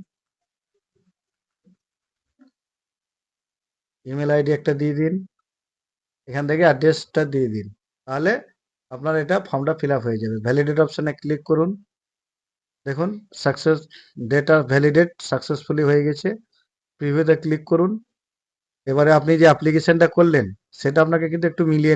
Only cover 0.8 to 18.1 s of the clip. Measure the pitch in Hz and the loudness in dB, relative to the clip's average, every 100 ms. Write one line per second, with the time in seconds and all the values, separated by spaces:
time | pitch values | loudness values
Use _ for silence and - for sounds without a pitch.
0.8 | _ _ _ _ _ _ _ _ 185 185 | _ _ _ _ _ _ _ _ _ _
1.8 | _ _ _ _ _ _ 269 _ _ _ | _ _ _ _ _ _ _ _ _ _
2.8 | _ _ _ _ _ _ _ _ _ _ | _ _ _ _ _ _ _ _ _ _
3.8 | _ _ 131 139 147 147 147 147 151 143 | _ _ -12 -6 -2 0 0 -2 -2 -2
4.8 | 151 147 160 190 190 _ _ _ _ _ | -4 -2 -4 -4 -10 _ _ _ _ _
5.8 | _ _ _ _ - 135 143 156 170 135 | _ _ _ _ -10 -6 -2 2 2 4
6.8 | 156 156 - 160 156 135 123 107 101 - | 2 0 -4 -4 -2 -2 -2 -4 -10 -18
7.8 | _ _ - 135 175 240 - _ _ _ | _ _ -10 -4 -2 -2 -8 _ _ _
8.8 | - 127 151 156 147 190 190 135 143 160 | -20 -8 -4 -2 0 -4 -2 -4 -4 -2
9.8 | 139 135 117 110 110 110 113 139 147 151 | -2 -2 -2 -4 -4 -4 0 0 0 0
10.8 | 151 - 151 143 147 151 151 156 175 202 | 0 -2 -6 -6 -6 -6 -2 0 0 -4
11.8 | _ _ _ _ _ _ _ _ _ _ | _ _ _ _ _ _ _ _ _ _
12.8 | 135 139 180 208 _ - 151 - 160 156 | -8 -6 -6 -6 _ -6 -4 -2 0 -2
13.8 | - - _ - 120 143 147 156 127 135 | -4 -20 _ -12 -2 -2 2 2 2 2
14.8 | 147 151 170 - - 131 - 147 - 151 | 4 4 2 -2 -6 -6 -4 -8 -6 -2
15.8 | 143 147 147 147 185 226 _ _ _ _ | 2 2 0 -2 -6 -6 _ _ _ _
16.8 | _ - 147 147 160 156 156 156 156 165 | _ -8 -2 0 2 2 0 -4 0 0
17.8 | 185 220 _ | 0 -2 _